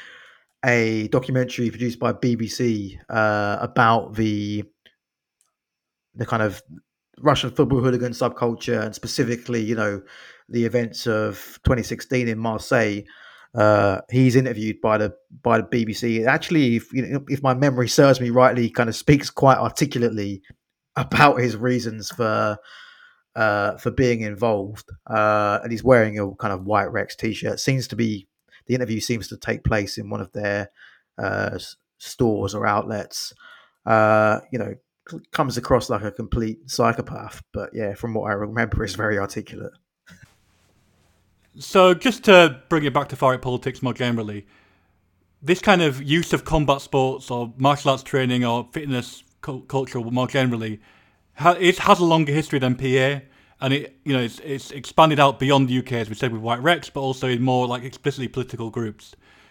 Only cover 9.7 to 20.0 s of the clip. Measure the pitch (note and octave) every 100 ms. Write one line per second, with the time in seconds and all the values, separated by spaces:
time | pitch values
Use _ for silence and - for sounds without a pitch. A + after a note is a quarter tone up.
9.7 | A2+ G#2+ G2+ - - - - - A#2+ A#2
10.7 | A#2+ A2+ - A#2+ A2 G#2 G2+ - - -
11.7 | B2+ G#2+ - - C3 A#2 A2 A2+ G#2+ -
12.7 | B2+ G#2+ G#2 - - - - _ A#2 G#2+
13.7 | G#2 G2+ F#2+ - B2+ C3 B2 C3 G#2 A2
14.7 | G#2 A2+ G#2+ G#2 - _ - A#2+ A2+ G2+
15.7 | B2 A2 G#2 A#2+ A2+ A2+ D#3 - D#3+ C3
16.7 | A#2 - C3 A#2+ C#3 C#3 C3+ C#3 B2 C#3+
17.7 | B2+ A#2 - C#3 C3 B2 A#2+ B2+ A#2+ A#2
18.7 | - A2+ A2 - C#3+ - - C3+ C3 A2+
19.7 | - C#3+ C3